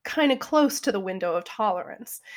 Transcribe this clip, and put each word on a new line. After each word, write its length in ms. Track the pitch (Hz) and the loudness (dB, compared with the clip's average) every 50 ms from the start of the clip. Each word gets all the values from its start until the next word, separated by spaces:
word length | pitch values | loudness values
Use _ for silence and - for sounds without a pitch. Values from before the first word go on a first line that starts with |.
| _ | _
kinda 320 | - - 311 302 277 262 | -6 0 2 4 4 4
close 420 | 262 - - 311 302 294 277 285 - | 2 0 2 4 4 4 4 2 0
to 120 | - 277 | -2 -2
the 80 | 208 196 | -2 0
window 340 | 190 190 185 190 180 175 165 | -2 -4 -4 -2 -2 0 0
of 80 | 175 175 | -2 -2
tolerance. 800 | - - - 214 208 185 180 - - - - 240 - - - - - - | -4 -4 -2 0 0 0 -2 -4 -8 -12 -14 -14 -14 -14 -16 -16 -18 -18